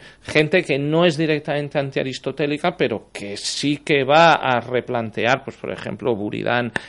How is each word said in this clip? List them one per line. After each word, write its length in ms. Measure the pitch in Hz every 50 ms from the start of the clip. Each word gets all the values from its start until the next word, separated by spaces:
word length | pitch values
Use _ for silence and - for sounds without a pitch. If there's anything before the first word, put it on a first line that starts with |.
| - - - _
gente 400 | - - - 151 156 151 190 180
que 160 | - - 139 139
no 260 | 143 147 156 165 175
es 120 | 180 143
directamente 640 | 151 165 156 156 147 - 165 143 147 147 143 - 147
antiaristotélica, 1000 | 139 135 - 147 139 135 127 - - 135 131 - 151 147 147 147 - 180 175
pero 320 | - 151 - 113 95 - _
que 240 | - - 101 101 101
sí 420 | - - - - - - 143 147 143
que 260 | - - 156 135 131
va 300 | 131 147 160 170 165 147
a 260 | - - 131 123 117
replantear, 840 | 117 120 123 120 - - 123 117 113 107 - 110 104 120 135 - -
pues, 120 | - -
por 140 | - - -
ejemplo, 420 | - - - - - - - 127 117
Buridan, 560 | 95 104 104 113 110 101 110 120 123 120 113 - - -